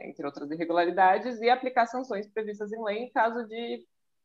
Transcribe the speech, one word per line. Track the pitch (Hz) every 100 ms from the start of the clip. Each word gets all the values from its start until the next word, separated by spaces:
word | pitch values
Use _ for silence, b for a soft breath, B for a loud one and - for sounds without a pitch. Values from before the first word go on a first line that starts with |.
| 156
entre | 147 143
outras | - 147
irregularidades, | 165 165 170 175 180 185 202 233 226
e | 233
aplicar | 254 254 247 233
sanções | 254 254 202 208
previstas | 220 214 208 208
em | 220
lei | 220 214
em | 247
caso | 269 226 233 220
de | 226 233 233 - _ _ _